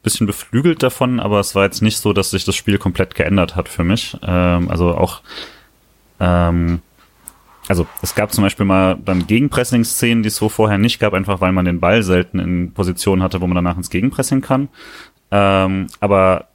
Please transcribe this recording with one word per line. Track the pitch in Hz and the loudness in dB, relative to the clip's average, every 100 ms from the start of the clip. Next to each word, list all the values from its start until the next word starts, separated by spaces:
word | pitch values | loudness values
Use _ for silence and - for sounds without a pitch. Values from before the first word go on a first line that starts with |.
bisschen | 113 - 104 | -6 -2 -2
beflügelt | - - 117 170 160 | -2 -2 0 2 2
davon, | 127 - 127 120 | 0 0 0 0
aber | 104 104 | 0 0
es | - 98 | 2 2
war | 98 | 0
jetzt | - | 2
nicht | 107 - | 0 0
so, | 104 | 0
dass | 98 - | 0 0
sich | 95 - | -2 -2
das | - | -2
Spiel | - 98 | 0 0
komplett | 95 - 92 - | 0 -2 -4 -2
geändert | 78 98 85 90 | 0 2 2 -2
hat | - | -6
für | - | -2
mich. | 85 113 - - | 0 0 -4 -10
Ähm, | 92 90 90 87 85 | -2 2 2 2 0
also | 82 87 85 | 0 0 2
auch, | 90 - - - - - _ _ _ _ _ - | -2 -4 -16 -16 -16 -20 _ _ _ _ _ -2
ähm, | 90 87 85 85 85 85 _ _ _ _ - _ _ _ - | 2 2 2 2 0 -2 _ _ _ _ -20 _ _ _ -4
also | 180 - - | -2 -2 -6
es | - - | -8 -4
gab | 104 | -4
zum | - | 0
Beispiel | 101 - 98 | -2 0 0
mal | 95 92 90 | 2 2 -2
dann | - 90 82 | -2 -4 0
Gegenpressing-Szenen, | 117 143 123 123 120 113 - 123 117 | 0 2 -2 0 0 0 -2 0 0
die | 107 | -2
es | - | -2
so | 107 | -4
vorher | - 107 101 | 0 0 2
nicht | 117 - | 0 0
gab, | 107 | 0
einfach | 95 98 92 | 0 -2 0
weil | 92 | 0
man | 95 90 | 2 0
den | 87 | 0
Ball | 87 113 | 2 2
selten | 92 90 90 90 | 2 0 0 -4
in | 87 87 87 | -2 -2 -4
Position | - 92 90 101 92 | -2 -4 -2 0 2
hatte, | 92 92 | 0 -2
wo | 90 | -2
man | 90 | 0
danach | 87 87 | 0 -4
ins | 87 | -4
Gegenpressing | 90 127 - - 135 | -2 -2 -4 -2 -2
kann. | - 135 143 - - - - _ - | 0 -2 -2 -10 -20 -20 -20 _ -2
Ähm, | 101 98 98 95 95 92 - | 2 2 2 2 -2 -6 -4
aber | 101 98 95 90 - | 2 4 4 2 -4